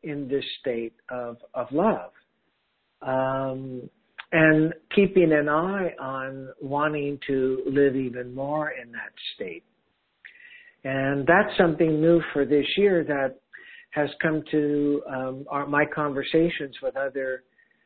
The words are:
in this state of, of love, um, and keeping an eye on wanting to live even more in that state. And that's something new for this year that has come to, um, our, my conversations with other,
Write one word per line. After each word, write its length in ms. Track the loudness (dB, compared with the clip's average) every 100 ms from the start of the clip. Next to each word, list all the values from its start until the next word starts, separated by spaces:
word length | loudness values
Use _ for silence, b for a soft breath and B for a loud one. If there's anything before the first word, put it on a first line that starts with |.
in 240 | -10 -8 -2
this 160 | -4 -4 -8
state 340 | -4 -4 -6 -10 -14
of, 280 | -10 -10 -12 -12
of 140 | -8 -4
love, 400 | 0 2 2 -4 _ _ _ _ _ _ _ _ _
um, 880 | -4 -2 0 -2 -4 -6 -8 -12 -14 _ _ -20 -2
and 400 | 2 4 4 2 -2 -4
keeping 380 | 2 4 4 4
an 160 | 4 2
eye 460 | 0 0 -2 -4 -6
on 480 | -8 -8 -8 -10 -14 -12
wanting 560 | -6 -2 0 0 -4 -6 -2
to 340 | 0 0 0 -2
live 280 | 4 4 2
even 400 | -4 -6 -10 -8
more 360 | -4 -4 -4
in 200 | -8 -14
that 200 | -14 -14 -14 -14 -10
state. 280 | -10 -12 -18 _ _ _ _ _ -20 B B B B B
And 420 | -6 -2 0 0 4
that's 320 | 4 4 4
something 440 | 4 4 2 4
new 200 | 6 4 4
for 100 | 0
this 220 | 2 2 2 4
year 300 | 4 4 2
that 340 | 0 -2 -4 _ B B B B
has 180 | -4 -4 -2
come 200 | -2 -2 0
to, 540 | 0 2 2 2 0 -2
um, 380 | -6 -6 -8 -8
our, 160 | -6 0
my 180 | 2 2
conversations 880 | 0 -2 -2 0 4 2 0 -10 -8
with 160 | -8 -4
other, 460 | -4 -4 -4 -6 _ _ _ _